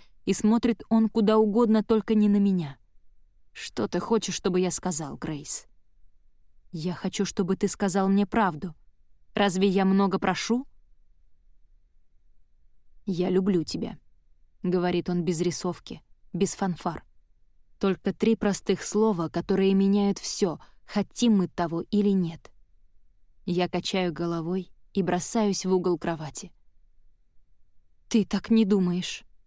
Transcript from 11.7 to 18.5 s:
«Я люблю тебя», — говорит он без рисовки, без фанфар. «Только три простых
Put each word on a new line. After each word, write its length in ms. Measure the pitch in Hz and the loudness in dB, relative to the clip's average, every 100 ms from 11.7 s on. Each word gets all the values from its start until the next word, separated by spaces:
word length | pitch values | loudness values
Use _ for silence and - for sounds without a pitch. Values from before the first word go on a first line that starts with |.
| - _ _ - _ _ - - _ - - - - - | -20 _ _ -20 _ _ -20 -20 _ -20 -20 -20 -14 -6
«Я 240 | 175 180 | -2 0
люблю 340 | 185 190 180 | 0 2 0
тебя», — 340 | 156 - - - _ _ _ _ _ _ | -2 -6 -8 -10 _ _ _ _ _ _
говорит 460 | 180 180 180 175 165 | -2 0 0 -2 -2
он 140 | 175 | -2
без 160 | 165 160 | -2 -2
рисовки, 640 | 175 - 185 170 - - _ _ - | -2 -2 -6 -8 -12 -18 _ _ -8
без 200 | 175 190 - | -2 -2 -2
фанфар. 500 | 190 165 175 160 - _ _ _ _ _ _ - | -4 -4 -6 -8 -12 _ _ _ _ _ _ -4
«Только 340 | 196 180 202 | -2 -2 -4
три 220 | - 226 220 | 0 2 2
простых 480 | 208 | 0